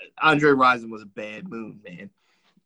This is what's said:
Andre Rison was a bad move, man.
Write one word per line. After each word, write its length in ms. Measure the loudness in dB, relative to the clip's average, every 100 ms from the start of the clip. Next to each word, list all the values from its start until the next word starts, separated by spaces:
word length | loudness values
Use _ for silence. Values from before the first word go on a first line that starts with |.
| -20 -2
Andre 300 | 2 4 4
Rison 400 | 6 4 2 -4
was 120 | -14
a 40 | -14
bad 420 | -14 -12 -12 -12
move, 280 | -12 -14 -16
man. 260 | -20 -18 -20 _ _ _ _ _